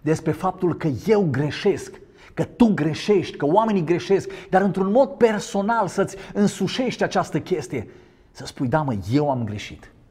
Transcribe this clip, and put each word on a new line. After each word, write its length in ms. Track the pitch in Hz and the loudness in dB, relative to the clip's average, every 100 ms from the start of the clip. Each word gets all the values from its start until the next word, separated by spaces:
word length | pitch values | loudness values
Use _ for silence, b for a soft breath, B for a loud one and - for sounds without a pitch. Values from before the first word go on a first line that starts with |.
despre 300 | 147 156 - | 0 -2 -2
faptul 440 | - 185 - 180 147 | -2 -4 0 -2 0
că 120 | 165 120 180 | -2 -2 2
eu 200 | 208 175 | 4 4
greșesc, 720 | 123 147 - 202 143 - - B B B | 0 -2 0 0 0 -6 -16 B B B
că 100 | - | -6
tu 300 | 156 - 233 | -6 4 4
greșești, 640 | 170 156 147 - 202 139 - | 4 0 -2 2 2 0 -4
că 80 | 143 | 2
oamenii 380 | 190 220 196 | 2 2 0
greșesc, 460 | 151 170 - 196 - B B | 2 -2 2 0 0 B B
dar 120 | 190 | 2
într-un 300 | 196 185 190 | 2 0 2
mod 180 | 226 277 | 4 2
personal 800 | - 233 208 - 202 196 233 185 | 4 2 2 -2 -2 0 0 0
să-ți 280 | - 180 - B | 0 -2 -4 B
însușești 720 | - 202 - 190 - 254 - | 0 0 2 -2 0 -2 0
această 360 | 185 196 170 156 | 0 0 -2 -4
chestie, 480 | - 180 - 131 98 B B B B | -2 -4 -2 -8 -8 B B B B
să 140 | - - | -18 -16
spui: 220 | - 131 | -4 0
„Da, 140 | 156 | 0
mă, 140 | 143 107 90 | 0 -4 0
eu 200 | 139 147 | 0 2
am 120 | 127 | -2
greșit. 480 | 110 104 - - - - _ | -4 -8 -12 -16 -20 -20 _